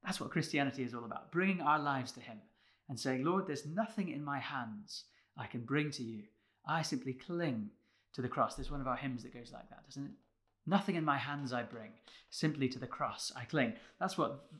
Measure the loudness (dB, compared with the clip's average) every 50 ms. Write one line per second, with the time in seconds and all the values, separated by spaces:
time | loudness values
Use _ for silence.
0 | -2 -4 -4 -2 -4 0 2 2 2 4 4 4 4 4 2 0 -4 -2 -2 -6
1 | -6 -6 -6 -8 -8 0 2 4 6 6 4 4 6 6 6 6 6 2 2 2
2 | 0 -2 -6 -12 -12 -12 -12 -14 -14 -20 _ _ _ _ _ _ _ -8 -8 -2
3 | 0 0 2 4 4 4 4 4 2 0 -4 -4 -4 -4 0 0 0 0 0 -2
4 | -2 -2 -2 -4 -2 -2 -2 -2 -2 -4 -4 -4 -4 -4 -6 -10 -10 -10 -10 -12
5 | -12 _ _ _ _ _ _ -8 -8 -6 -4 -6 -2 2 2 2 2 2 -2 -4
6 | -4 -4 -6 -8 -10 -12 _ _ _ _ _ _ _ 0 0 0 2 0 0 0
7 | 0 -2 -4 -4 -6 -4 -2 0 2 2 0 0 -2 -4 -8 _ _ _ _ _
8 | _ _ -6 -4 -2 -2 4 4 2 2 2 -4 -4 -4 -2 -2 -2 -2 -2 0
9 | -2 -2 -2 -4 -6 -8 -12 -14 -14 -14 -14 -14 -14 -14 -18 -20 -18 -14 -10 -8
10 | -8 -8 -10 -14 _ _ _ _ _ _ _ _ _ 4 4 4 4 4 2 2
11 | 4 4 2 2 2 -2 -4 -4 -4 -2 0 -2 -2 -2 -6 -12 -12 -12 -16 -20
12 | _ -20 -20 -20 -20 _ -4 2 2 2 4 4 2 2 2 -2 -6 -6 -2 -2
13 | -2 -2 -2 -4 -6 -6 -6 -6 -8 0 4 4 4 4 2 -4 -10 -20 -4 _
14 | -2 0 2 2 2 0 0 -6 -12 -16 -20 -8